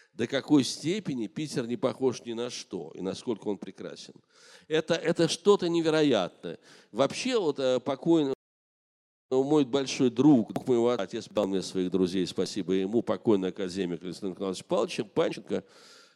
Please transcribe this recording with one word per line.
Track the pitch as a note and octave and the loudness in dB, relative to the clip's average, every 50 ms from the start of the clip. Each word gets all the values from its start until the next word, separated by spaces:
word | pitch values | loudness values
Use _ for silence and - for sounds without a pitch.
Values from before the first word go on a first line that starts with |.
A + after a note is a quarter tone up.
| _ _ _ | _ _ _
до | - A#2+ | -6 -4
какой | - C#3 C3 - - D3+ C#3+ A#2+ | -4 -4 -4 2 4 4 4 4
степени | - - - - D3 G3 A3 - - C#3 A#2+ G#2+ | 2 -2 -6 -4 -4 -4 -4 -4 -6 -6 -6 -6
Питер | G2 - D3 D#3 C#3 - D3 A#2 | -6 -8 -8 -8 -6 -6 -6 -4
не | A#2 A#2+ | -4 -4
похож | G#2+ - B2 A#2 - C3 B2+ A#2 - - | -2 -2 -4 -2 0 0 0 0 -2 -6
ни | A#2+ | -8
на | A2+ A2+ A#2+ B2 | -6 -6 -6 -8
что | - - - - G#2 E2+ D2+ C#2+ - | -8 -12 -10 -10 -10 -10 -10 -10 -10
и | - | -8
насколько | F2+ F#2+ G2+ - - B2 A2 - - G#2 | -6 -6 -6 -6 -4 -6 -6 -4 -4 -6
он | G2+ - | -6 -6
прекрасен. | - G2 - - F#2 D2+ D2 - - - - - _ _ _ _ - - - - _ | -8 -14 -14 -14 -14 -14 -14 -16 -18 -20 -20 -20 _ _ _ _ -20 -20 -20 -20 _
Это, | - D#3 D#3 D#3 - E3 | -4 -2 -2 0 0 -2
это | D#3+ D#3+ D#3+ E3+ - E3 D#3 | 0 0 0 2 2 2 0
что-то | - - - G3+ G3+ G3 F3+ E3+ | 0 2 4 4 4 4 4 0
невероятное. | E3+ E3+ D#3+ D#3+ D#3 D#3 D3+ C#3+ A#2 G2 F2 E2 - _ - E2+ - - _ - - - _ _ | 0 2 2 2 4 4 4 4 4 2 2 -2 -6 _ -12 -12 -12 -12 _ -20 -20 -20 _ _
Вообще, | G#2 G#2+ C#3+ C3 - - - B3+ B3+ A3 | 0 0 0 0 0 -4 -2 0 0 2
вот, | F3+ D3 C3+ - | 2 0 0 0
э, | C3 B2+ B2+ B2 | 0 0 0 0
покойный, | - D#3+ C3+ - - E3 E3+ D#3+ C#3+ C3+ C3+ - _ _ _ _ _ _ _ _ _ _ _ _ _ _ _ _ _ - | 0 -4 -6 -2 2 2 4 4 2 0 -2 -6 _ _ _ _ _ _ _ _ _ _ _ _ _ _ _ _ _ -2
мой | C3 C3 C3+ C#3+ D#3 D3+ C#3 | 0 0 2 4 4 4 4
большой | A#2+ C3 C#3 C3+ B2+ - - C3+ B2 | 2 0 -2 -2 -2 0 2 2 2
друг, | A2+ B2 C#3 D#3 C#3+ A#2 G2+ - - | 4 6 6 8 8 6 4 0 -6
друг | - - B2+ | -6 -2 0
моего | B2 A#2 A#2 A#2+ | 2 4 4 2
отца, | B2 A#2 F#2+ | 2 0 -2
отец | - A#2 A2+ G2 - | -6 -8 -10 -10 -4
дал | G2 G#2 G2+ | -2 0 0
мне | F#2+ G2 F#2 | 0 0 -2
своих | E2+ - - F#2 F2+ F2+ | -4 -4 -4 -2 -2 0
друзей, | F#2 F#2 F#2 F2 F#2+ F#2+ F2 | 2 2 2 2 0 -2 -2
спасибо | E2 - - F2+ - - G#2 E2 E2+ | -2 -2 -4 -4 -4 -4 -6 -2 -2
ему, | F#2+ F#2+ F#2+ F#2+ A2+ A#2 | 0 0 0 0 -2 -2
покойный | - - G#2 - - A#2 G#2 F#2+ F#2 F#2 | 0 -2 -4 -2 2 2 2 2 2 -2
академик | - - F#2+ F#2 F2 G2 F#2 F2 F2 D#2+ | -4 -6 -6 -6 -4 -4 -4 -4 -4 -6
Александр | F2+ F2+ E2 - G#2 F#2+ E2+ | -8 -10 -10 -8 -8 -8 -6
Николаевич | - G2 F#2+ F#2 - - | -6 -6 -6 -6 -6 -6
Палч-, | - F3 G3+ - - - - A2 | -2 -2 -2 -2 -2 -4 -6 -8
Панченко, | - - D#3 E3+ - - - - - G2 G2 - _ - - - - - - - _ _ | -4 -2 -2 -2 0 -2 -8 -6 -6 -6 -6 -6 _ -18 -20 -20 -20 -20 -20 -20 _ _